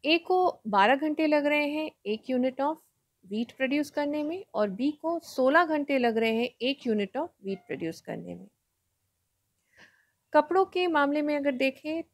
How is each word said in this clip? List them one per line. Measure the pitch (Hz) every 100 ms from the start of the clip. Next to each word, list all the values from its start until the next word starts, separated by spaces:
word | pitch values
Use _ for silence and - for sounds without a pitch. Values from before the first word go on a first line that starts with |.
| 285
ए | 330
को | - 370 359 - 220
बारह | 196 208 269
घंटे | 311 302 311
लग | 294 294
रहे | 294 294
हैं | 302 311 _ 202
एक | 220 -
unit | 254 254 254
of | 285 320 _ _ _ _ 185
wheat | 208 233 -
produce | 262 285 285
करने | - 294 302
में | 302 359 427
और | - 208
बी | 190 277
को | 302 320 339
सोलह | - - 262 320 339
घंटे | 311 285 269
लग | 240 226
रहे | 226 220
हैं | 247 _
एक | 247 269
unit | 247 214 196 254
of | 339 _ 196
wheat | 190 -
produce | - 165 165
करने | - 170 175 175
में। | 196 _ _ _ _ _ _ _ _ _ _ _ _ _ - _ _ _ _
कपड़ों | 302 294 359 370
के | 359 359
मामले | 311 285 294
में | 294 294
अगर | 285
देखें | 254 269 262 302 330 330